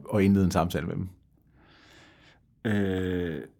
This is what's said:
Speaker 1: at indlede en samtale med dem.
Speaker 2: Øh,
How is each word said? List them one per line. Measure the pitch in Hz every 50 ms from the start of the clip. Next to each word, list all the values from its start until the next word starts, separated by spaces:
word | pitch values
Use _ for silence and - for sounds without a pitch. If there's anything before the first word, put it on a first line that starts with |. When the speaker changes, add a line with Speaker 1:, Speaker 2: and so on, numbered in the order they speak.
| - - -
Speaker 1:
at | 104 95
indlede | 101 98 98 95
en | 87
samtale | 92 87 82 85 87 78 78 87
med | -
dem. | - 92 92 - - _ _ _ _ _ _ _ _ _ _ - - - - - - - - - _ - - - _ _ _ _ _ - 110
Speaker 2:
Øh, | 107 104 101 95 95 92 92 92 90 90 87 85 78 69 58 - _ _